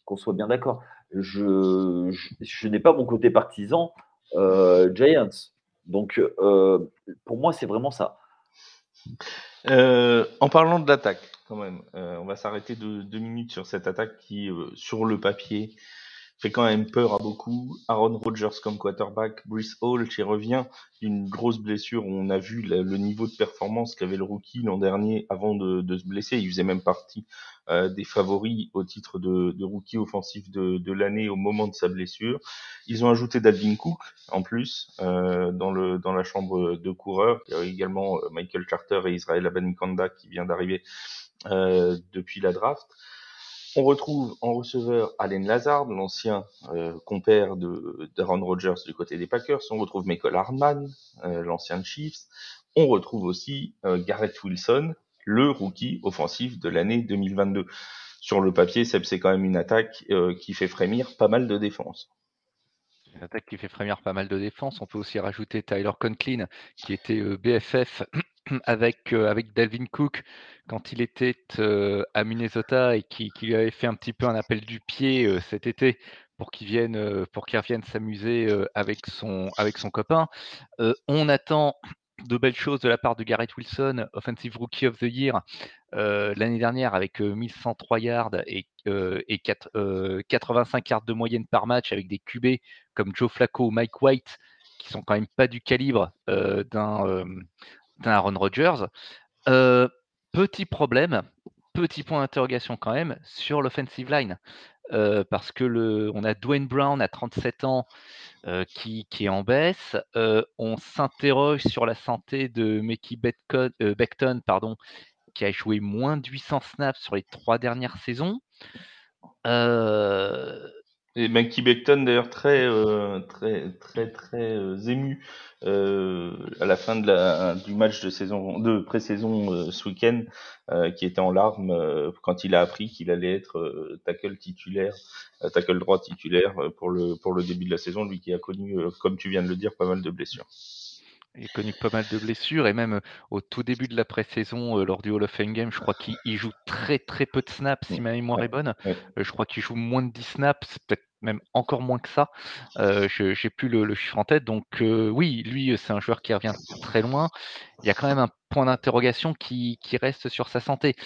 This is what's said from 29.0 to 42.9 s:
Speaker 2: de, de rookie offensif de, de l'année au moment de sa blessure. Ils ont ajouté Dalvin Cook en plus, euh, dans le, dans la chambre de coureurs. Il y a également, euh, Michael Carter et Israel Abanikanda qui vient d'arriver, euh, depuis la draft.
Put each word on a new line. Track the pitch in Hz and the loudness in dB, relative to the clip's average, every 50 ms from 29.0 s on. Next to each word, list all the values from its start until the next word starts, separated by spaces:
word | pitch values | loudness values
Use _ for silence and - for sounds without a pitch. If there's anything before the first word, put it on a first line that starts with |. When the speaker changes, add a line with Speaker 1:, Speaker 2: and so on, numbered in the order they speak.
| - - - | -14 -12 -10
Speaker 2:
de, | 92 87 92 92 92 90 87 | -6 -2 0 2 2 2 0
de | 85 92 95 | -2 -4 -6
rookie | 95 101 101 95 - - | -8 -8 -10 -10 -6 -6
offensif | 113 104 104 - 101 92 - - 107 101 95 | -6 -4 -4 -4 -6 -6 -8 -12 -14 -14 -8
de, | 95 101 92 92 92 | -6 -2 -2 0 -2
de | 92 87 98 | -2 -4 -4
l'année | 98 98 101 101 104 107 110 104 | -2 0 0 0 0 -2 -2 -2
au | 101 | -2
moment | 95 98 101 107 107 107 104 | -2 -2 -2 0 0 -2 -2
de | 95 | -2
sa | - - | -2 -2
blessure. | 87 90 92 92 90 - - 107 117 127 143 - - - - - - - - - | -2 -2 -4 -8 -8 -8 -6 -4 -4 -4 -4 -8 -12 -16 -16 -16 -18 -18 -14 -10
Ils | - 117 110 120 | -8 -2 2 4
ont | 120 | 4
ajouté | 117 117 120 120 - 123 | 4 4 2 0 0 4
Dalvin | 110 110 104 95 104 107 107 | 6 6 6 6 4 0 0
Cook | 107 - 165 170 - - - - _ - - | 0 -2 -4 -6 -6 -10 -18 -20 _ -10 -6
en | - 95 | -4 -4
plus, | 92 - 113 117 120 120 - - - - - - | -2 -2 -2 -4 -4 -4 -6 -10 -12 -14 -10 -4
euh, | 95 92 90 90 90 92 90 90 90 90 90 | -2 -2 0 0 0 0 0 0 0 -2 -2
dans | 90 95 95 | -2 -2 -2
le, | 95 92 92 92 92 90 | 0 0 0 0 0 -2
dans | 87 92 | -2 0
la | 95 92 90 | 0 0 -2
chambre | - - 98 95 92 95 90 90 85 87 | -2 -4 -6 -4 -2 0 0 0 0 -2
de | 85 85 95 | -2 -4 -6
coureurs. | 92 - - 95 95 95 104 117 117 113 - | -8 -8 -8 -4 0 4 4 4 4 2 -2
Il | - 78 | -6 -4
y | |
a | 80 87 | -4 -4
également, | 92 92 92 95 92 95 98 98 98 92 | -4 -4 -4 -4 -4 -2 -2 -2 -2 -2
euh, | 80 - 82 | -2 -4 -6
Michael | 80 85 90 - - 92 90 | -8 -8 -8 -6 -6 -8 -4
Carter | - 92 - - - 101 95 92 | -4 -4 -6 -2 -2 -2 0 0
et | 92 90 | 0 -2
Israel | 87 - - 82 87 90 | -4 -2 -2 -2 0 0
Abanikanda | 87 87 92 92 90 90 - 92 92 92 90 92 92 | 0 -2 -2 -2 -2 -4 -4 -4 -4 -2 -2 -2 -4
qui | - _ _ | -4 _ _
vient | - 87 90 90 | -12 -8 -6 -4
d'arriver, | 90 85 90 90 90 95 90 - - - - - - - - - - _ - - | -4 -2 -2 -2 -2 -4 -6 -8 -12 -18 -16 -16 -14 -14 -16 -18 -20 _ -14 -6
euh, | 107 98 95 95 92 92 92 90 90 90 87 87 _ | -2 0 2 2 4 4 4 4 4 2 -2 -6 _
depuis | - 92 90 - - 98 | -10 -10 -10 -10 -6 -2
la | 98 92 | 0 0
draft. | 87 92 104 131 147 - - _ | 0 0 0 -2 -2 -4 -10 _